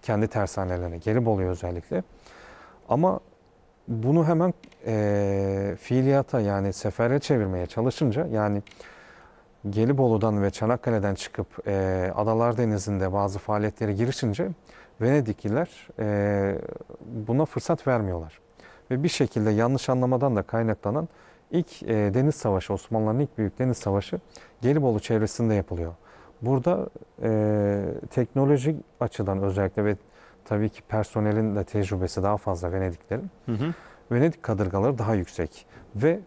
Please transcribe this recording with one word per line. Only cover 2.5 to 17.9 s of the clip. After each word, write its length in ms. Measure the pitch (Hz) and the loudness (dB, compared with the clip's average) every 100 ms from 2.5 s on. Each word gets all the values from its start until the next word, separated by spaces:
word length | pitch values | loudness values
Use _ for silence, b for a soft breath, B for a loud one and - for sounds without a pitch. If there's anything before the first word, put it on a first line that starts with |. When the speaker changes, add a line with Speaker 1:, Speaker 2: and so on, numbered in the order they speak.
| B B B - | B B B -4
Speaker 1:
Ama 300 | 127 180 190 - _ _ _ _ _ - | 2 2 0 -6 _ _ _ _ _ -8
bunu 400 | 117 117 160 160 | -2 2 4 4
hemen, 260 | 165 180 175 - - - | 4 2 -2 -10 -12 -4
e, 920 | 110 104 101 101 98 98 98 98 - | 0 2 2 2 0 0 -2 -2 -6
fiiliyata 600 | - 123 131 139 135 135 | -2 2 4 2 2 0
yani 340 | 104 98 98 | 0 0 0
sefere 460 | 92 107 - 117 139 | -2 -4 0 2 2
çevirmeye 460 | - 135 101 92 87 | 2 2 2 -2 -4
çalışınca 640 | - 120 - 143 110 170 | -2 -2 0 0 0 -2
yani 340 | 110 107 104 - B B B B B B B B _ 101 | 0 0 0 -6 B B B B B B B B _ -6
Gelibolu'dan 760 | 101 113 139 127 110 110 104 | 0 2 4 4 4 2 2
ve 60 | 98 | 0
Çanakkale'den 680 | - 110 123 - 113 101 98 | 0 -2 0 0 0 0 -4
çıkıp, 520 | - - 95 - - | -8 -8 -10 -8 -4
e, 440 | 98 95 92 92 - | 0 0 0 -2 -2
Adalar 420 | 107 113 117 113 | 0 2 2 2
Denizi'nde 560 | 117 104 95 101 95 | 0 0 -2 -2 0
bazı 260 | 98 101 98 | 0 -2 -4
faaliyetlere 540 | - 104 104 - 107 | -4 0 0 -2 -4
girişince 540 | 98 120 131 123 101 185 170 B B B _ | 0 -2 0 -2 -2 -4 -6 B B B _
Venedikliler, 840 | 113 143 113 101 104 110 175 - - - | 2 2 0 -4 -2 -2 -2 -8 -20 -6
e, 560 | 107 104 101 101 98 98 - - - - - 117 107 | -2 0 2 2 0 -2 -8 -14 -16 -18 -12 -10 -2
buna 180 | 123 151 | 0 0
fırsat 420 | - - 165 | -2 -2 -2
vermiyorlar. 520 | - | 0